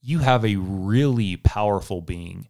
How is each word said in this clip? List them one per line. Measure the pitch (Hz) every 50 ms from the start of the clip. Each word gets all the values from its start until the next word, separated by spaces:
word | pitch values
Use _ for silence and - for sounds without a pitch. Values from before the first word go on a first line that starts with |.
you | _ 123 156 170
have | 143 131 127 123 110
a | 110 104
really | 98 92 92 98 95 92 98 107 123 143 143 127 117 110 98 90
powerful | 82 _ - - 104 107 104 101 95 - - 98 90
being. | 82 82 90 87 85 85 90 92 - -